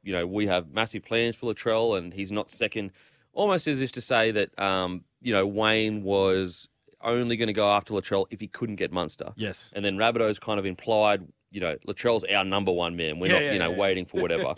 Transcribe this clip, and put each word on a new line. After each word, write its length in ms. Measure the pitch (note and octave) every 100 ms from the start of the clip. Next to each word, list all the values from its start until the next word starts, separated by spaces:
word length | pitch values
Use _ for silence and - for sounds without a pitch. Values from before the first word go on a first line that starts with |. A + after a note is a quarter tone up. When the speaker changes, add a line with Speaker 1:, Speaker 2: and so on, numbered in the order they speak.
Speaker 1:
you 100 | G2
know, 140 | F2+ F2
"We 180 | G2+ G#2
have 260 | F#2 E2
massive 320 | E2+ A2+ G#2
plans 320 | - A2+ A#2 A2+
for 160 | A#2+
Latrell," 460 | G#2 A#2 A2+ A#2 G2
and 160 | F2
he's 180 | F#2 G2
not 200 | G#2 -
second, 400 | - A2 A2+ G2+ - _ _ _
almost 340 | - G3+ F3+ D#3
as 140 | C3+
if 100 | C3
to 80 | -
say 280 | - A#2+ A2
that, 280 | G#2+ G2 -
um, 440 | G2 F#2+ F2+ F2+ - _
you 120 | B2+
know, 140 | G2+ G2
Wayne 560 | G2+ G#2+ A2 A2 G#2+
was 640 | F#2+ G2 F#2+ F#2+ F#2 F2 - _ _ _
only 340 | A2+ A#2+ A#2+ A#2
gonna 160 | A2+
go 160 | G#2 G2+
after 220 | G2+ - G#2
Latrell 320 | - G2 F#2+
if 100 | G#2+
he 80 | G#2
couldn't 280 | - A#2 G2+
get 160 | F2
Munster. 420 | F2+ E2 - - A2
Speaker 2:
Yes. 360 | G#2+ - - G2+
Speaker 1:
And 80 |
then 140 | G2+ G2
Rabbitohs 420 | A2+ A#2 A2 G#2+
kind 200 | - G#2
of 60 | F#2+
implied, 560 | F2+ - A2 G#2+ G2+ E2+ _ _
you 100 | G2
know, 140 | F2 D2+ -
"Latrell's 360 | G2+ A#2+ A2+ F2+
our 180 | G2+
number 280 | F#2+ G2 F#2+
one 240 | F2 E2+ F2
man. 240 | D#2+ D#2+
We're 80 | F#2
Speaker 2:
Yeah, 60 |
Speaker 1:
not, 100 | F3
Speaker 2:
yeah, 100 | D3
Speaker 1:
you 60 | G2+
know, 120 | E2
Speaker 2:
yeah. 60 | F#2
Speaker 1:
waiting 280 | G2 F#2 F2+
for 160 | F2+
whatever." 320 | F2 E2 -